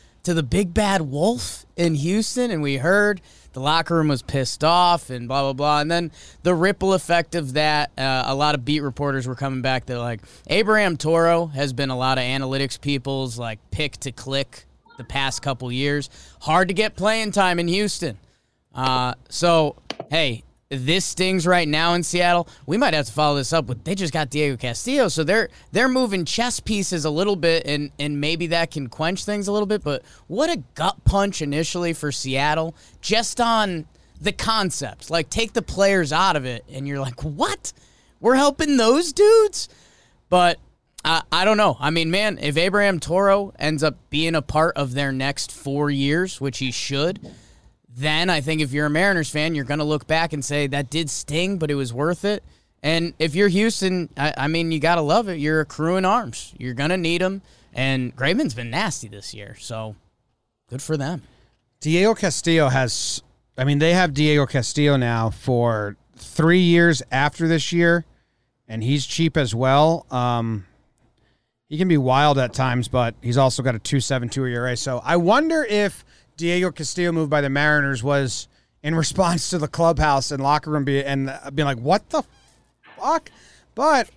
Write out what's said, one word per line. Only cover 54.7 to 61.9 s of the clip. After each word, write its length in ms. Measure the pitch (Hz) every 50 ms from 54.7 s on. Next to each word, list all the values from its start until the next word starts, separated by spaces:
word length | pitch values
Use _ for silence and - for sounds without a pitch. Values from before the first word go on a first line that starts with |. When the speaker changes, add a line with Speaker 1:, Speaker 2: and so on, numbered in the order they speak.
Speaker 1:
you 80 | 165 151
gotta 220 | 143 165 175 170
love 260 | 151 143 170 226 226 196
it. 100 | 175 151
You're 200 | 143 151 156 156
accruing 440 | 156 156 - - 151 165 180 190 190
arms. 500 | 185 208 247 214 120 - - - - -
You're 160 | - 120 127 120
gonna 220 | 123 143 160 185
need 240 | 190 170 160 170 175
'em. 220 | 185 185 196 196 - _ _ _ _ _ -
And 400 | 123 131 135 135 131 127 120 -
Graveman's 380 | - 131 151 190 262 311 160 110
been 160 | 120 120 117
nasty 380 | 120 170 220 190 - - 127 104
this 260 | 107 101 - - -
year, 220 | 104 101 - 110 -
so 380 | - - 113 110 110 110 104 _ _ _ _ _ _ _ _ _ _ _ _ _ _ -
good 120 | 120 -
for 140 | - - 160
them. 260 | 143 135 147 180 131 - - _ _ _ _ _ _ _ _ _ -
Speaker 2:
Diego 340 | - 151